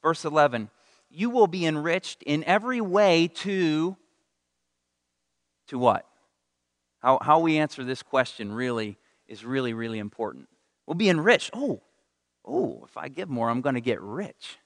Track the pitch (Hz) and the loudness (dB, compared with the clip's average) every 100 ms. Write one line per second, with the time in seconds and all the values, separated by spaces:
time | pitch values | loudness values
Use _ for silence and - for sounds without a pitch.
0 | 156 165 160 151 147 120 107 _ _ _ | 0 -2 0 4 4 2 -6 _ _ _
1 | _ 151 226 247 202 180 165 151 156 180 | _ -6 -2 4 4 4 0 0 -2 -2
2 | - - - 151 156 196 233 247 208 185 | -4 -12 -2 -2 2 0 2 -4 0 4
3 | 202 165 165 - 196 190 170 151 170 190 | 6 6 2 -2 -4 0 0 0 -2 -4
4 | _ _ _ _ _ _ _ _ _ _ | _ _ _ _ _ _ _ _ _ _
5 | _ _ _ _ _ _ _ 131 123 101 | _ _ _ _ _ _ _ 0 2 2
6 | - _ _ _ _ _ _ _ _ _ | -4 _ _ _ _ _ _ _ _ _
7 | 127 135 127 156 165 156 151 - 127 131 | 2 2 4 4 4 2 0 -4 -8 -8
8 | - 135 123 - 104 107 127 117 107 98 | -2 0 0 -4 -10 -6 -4 -4 -6 -10
9 | _ _ _ 107 117 135 123 113 113 110 | _ _ _ -18 -6 -4 -2 -4 -6 -6
10 | 104 - 110 64 - _ _ _ - 170 | -8 -6 -8 -8 -20 _ _ _ -8 0
11 | 196 165 170 247 - 226 277 127 _ _ | 2 4 4 2 2 -6 -4 -6 _ _
12 | _ _ _ _ - 139 110 58 - - | _ _ _ _ -6 -4 -2 -6 -16 -14
13 | 151 139 185 127 117 120 135 127 120 110 | -14 -12 -8 -4 -2 -2 -2 -2 -2 -4
14 | 98 123 208 - - - | -6 -10 -12 -14 -20 -20